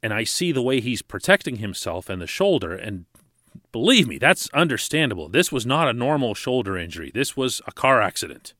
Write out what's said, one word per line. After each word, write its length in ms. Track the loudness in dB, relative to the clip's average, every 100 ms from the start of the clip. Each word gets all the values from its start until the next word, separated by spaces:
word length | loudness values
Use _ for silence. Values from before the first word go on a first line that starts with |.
and 140 | -2
I 80 | -2
see 300 | -2 -2 0
the 100 | 0
way 180 | 2 2
he's 220 | 0 -6
protecting 540 | -6 -8 4 4 4 -6
himself 520 | -6 -6 -6 -6 -6
and 140 | -8
the 60 | -6
shoulder, 440 | 0 2 4 0
and 340 | -6 -8 -10 -12 _ _ _ _ -20 _
believe 340 | -2 4 4 4
me, 100 | 2
that's 320 | 2 2 0
understandable. 760 | 0 0 0 -2 0 0 -2 -2
This 220 | 0 2
was 160 | 0 -2
not 220 | 0 0
a 40 |
normal 420 | 0 0 0 0
shoulder 440 | -4 -2 -2 0 -4
injury. 320 | -6 -8 -8
This 240 | -4 -4 -2
was 240 | -2 -2 -10
a 60 |
car 280 | 0 4 6
accident 540 | 4 0 -8 -10 -18 _